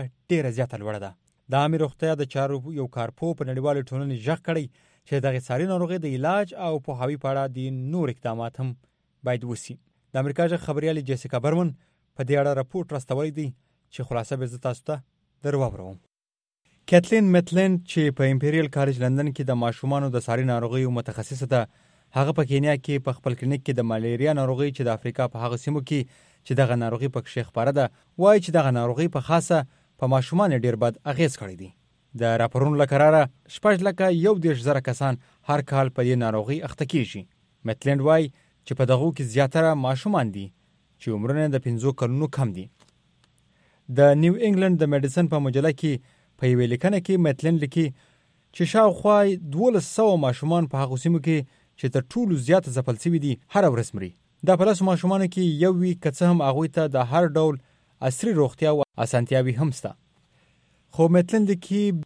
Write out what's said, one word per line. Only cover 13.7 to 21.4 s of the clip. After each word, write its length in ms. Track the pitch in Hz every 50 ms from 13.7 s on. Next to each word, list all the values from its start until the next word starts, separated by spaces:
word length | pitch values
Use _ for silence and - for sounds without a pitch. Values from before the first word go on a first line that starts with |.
| _ _ _ _ -
چې 60 | - 123 -
خلاصه 320 | 120 117 110 - 139 131
به 140 | 131 120 123
زه 80 | 123 - 127
تاسو 180 | 120 - - - 151
ته 20 | 135 - _ _ _ _ _ _ _ -
در 160 | 143 143 135 131
واوروم. 340 | 113 95 95 92 92 95 87 _ _ _ _ _ _ _ _ _ _ _ _ _ _ _ _ _ -
کیتلین 480 | 175 175 180 - 226 226 208 190 180
میتلینډ 400 | 175 175 - 165 185 190 190 185 175 180 -
چې 260 | - 165 151 147 131 -
په 160 | 135 131 135 127
امپیریل 360 | 147 147 156 160 156 139 - 143
کالج 260 | 139 139 135 120 127
لندن 300 | 127 131 139 147 147 135
کې 80 | - 135 131
د 100 | 127 120 120 117
ماشومانو 480 | 113 - - 135 139 143 139 135 123 120
د 100 | - -
ساري 200 | 117 127 131 127 120
ناروغیو 420 | 117 120 113 123 131 131 127 123 120
متخصصه 520 | 113 - 107 113 107 - 139 123